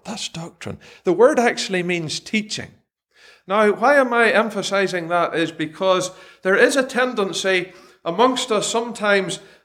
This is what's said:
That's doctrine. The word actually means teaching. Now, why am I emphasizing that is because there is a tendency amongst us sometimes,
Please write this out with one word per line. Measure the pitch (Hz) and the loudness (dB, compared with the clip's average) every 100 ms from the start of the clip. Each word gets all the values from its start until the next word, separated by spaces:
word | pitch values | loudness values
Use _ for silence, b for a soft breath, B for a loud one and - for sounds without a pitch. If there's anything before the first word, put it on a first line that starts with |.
That's | - 214 - | -12 -10 -10
doctrine. | 165 165 - - - B B | -12 -16 -14 -14 -14 B B
The | - | -2
word | 175 247 302 | 4 4 4
actually | 233 - - 185 | 0 -2 -4 -4
means | 175 175 156 - | -2 -4 -4 -8
teaching. | - 220 208 - 101 - _ _ _ b b b - | -4 -4 -4 -8 -12 -20 _ _ _ b b b -2
Now, | 202 208 | 2 2
why | 190 240 285 | 4 4 4
am | 254 | 4
I | 233 226 | 2 4
emphasizing | 190 226 208 - 196 190 180 165 | 2 0 -4 -2 -2 0 -2 -2
that | 175 165 | 0 0
is | 151 165 | 0 -4
because | - 156 - 190 185 180 B B B | -4 -8 -2 0 2 -2 B B B
there | 185 | 0
is | 208 254 269 | 4 4 4
a | |
tendency | 262 220 254 214 190 165 190 185 180 B B B | 0 -2 -2 -2 -4 -2 0 0 -2 B B B
amongst | 170 180 254 254 - | -6 2 2 0 -2
us | 208 - | -2 0
sometimes, | 226 233 - 208 202 180 160 b b | -4 -4 -4 2 2 0 -6 b b